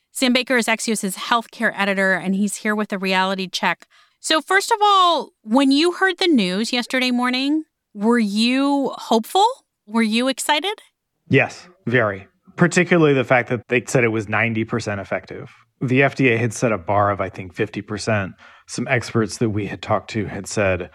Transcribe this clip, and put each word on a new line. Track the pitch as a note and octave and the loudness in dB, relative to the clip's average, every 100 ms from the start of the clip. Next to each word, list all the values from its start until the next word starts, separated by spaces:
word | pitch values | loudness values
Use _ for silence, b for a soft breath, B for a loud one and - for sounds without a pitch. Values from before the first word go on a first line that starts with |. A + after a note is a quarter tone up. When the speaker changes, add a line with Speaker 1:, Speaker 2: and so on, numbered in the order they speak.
| _ | _
Speaker 1:
Sam | - B3+ | -2 0
Baker | B3 B3 B3 | 0 0 0
is | A3+ | 0
Axios' | A3 - G#3+ G3 - | -2 -2 -4 -4 -6
healthcare | - A#3+ - - G#3+ | -2 -2 -2 -4 -4
editor, | - G3+ G3 F#3+ | -2 -2 0 0
and | F3+ F3+ | 0 -2
he's | G3 G3+ - | -2 -2 -2
here | G#3+ G#3+ | -4 -2
with | G#3 | -4
a | G3 | -4
reality | F#3+ F#3 F#3+ F#3+ F#3 | 0 0 0 -2 -6
check. | - F#3+ E3 - b b b | -4 -2 -4 -8 b b b
So | - D#4 | -2 -2
first | - G4 - | 2 0 0
of | A4 | 2
all, | G#4 F#4+ F4+ D#4 - _ | 4 4 4 2 -4 _
when | A3 B3 C#4 | 0 2 4
you | C#4 F4 | 4 2
heard | F4 F#4+ F4+ | 2 0 2
the | F4+ | 2
news | C4+ F3+ F#3+ A#3 | 4 2 0 -2
yesterday | B3 A#3 B3+ B3+ | -4 -2 -2 0
morning, | B3 B3 B3+ C#4 D#4 - _ _ | 0 0 -2 0 -2 -4 _ _
were | G#3 G#3+ A#3+ | -2 2 2
you | G#3 G#3 A#3 C4 C#4+ C#4+ C4 - | 2 2 2 2 2 0 -2 -6
hopeful? | - A3+ - F#4 A4 C5+ _ _ - | 0 0 2 2 2 0 _ _ -6
Were | A3+ | -2
you | A3 A#3 C4 | 0 0 0
excited? | C4 - D4+ F#4 G#4+ - _ _ _ _ | -2 0 0 -2 -6 -12 _ _ _ _
Speaker 2:
Yes, | C3+ A#2+ - - _ A#2 | 2 2 -4 -20 _ -2
very. | B2 G#2+ G2 F#2+ _ _ - | 0 0 -4 -12 _ _ 0
Particularly | F3 - F3 F3 D3+ | 2 2 2 4 4
the | C3+ | 4
fact | A#2+ B2+ A2+ | 4 2 2
that | A#2+ - | -4 -2
they | B2 - | -2 0
said | C3+ | 0
it | A#2 | 2
was | A2 G#2 | 0 -2
ninety | G#2+ A#2 A2 | -2 -2 -2
percent | A2+ A#2 A2 G2+ | -4 -4 -4 -8
effective. | F#2 F#2+ - F#2 A2+ - _ _ | -6 -8 -8 -16 -16 -20 _ _
The | B2+ B2+ | 0 2
F | C#3 - | 2 2
D | C3 | 2
A | A2+ | 2
had | A#2 | -2
set | - B2 | -2 -2
a | G2+ | -2
bar | E2+ G2+ G2+ | 0 2 2
of, | F#2+ | 0
I | F#2+ | -6
think, | - F#2 | -8 -14
fifty | - G#2+ G#2 | -6 -6 -6
percent. | - G#2 - G#2+ F#2+ - B B B | -10 -8 -2 -2 -4 -10 B B B
Some | - C3 | -8 -2
experts | B2+ - A#2 G#2 - | -2 -2 -2 -2 -2
that | A2+ | -2
we | G#2 F#2+ | -2 -6
had | F#2 | -8
talked | - G#2 - | -4 -4 -2
to | A2 F2+ | -6 -6
had | F2+ F#2 | -8 -6
said, | - G2 F2+ F2+ | -2 0 -2 -6